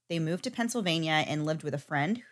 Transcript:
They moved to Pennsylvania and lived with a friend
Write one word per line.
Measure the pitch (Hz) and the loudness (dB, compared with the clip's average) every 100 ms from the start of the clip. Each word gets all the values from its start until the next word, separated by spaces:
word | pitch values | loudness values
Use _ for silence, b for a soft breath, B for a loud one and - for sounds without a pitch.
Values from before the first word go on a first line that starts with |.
| - | -6
They | 170 | -2
moved | 160 180 | 0 -2
to | 262 | -4
Pennsylvania | 247 233 240 180 165 160 156 - | -2 -2 0 2 2 4 2 2
and | 151 | 0
lived | 151 156 | 0 -2
with | 151 | -4
a | 143 | -6
friend | - 147 147 233 - | -2 0 0 -2 -6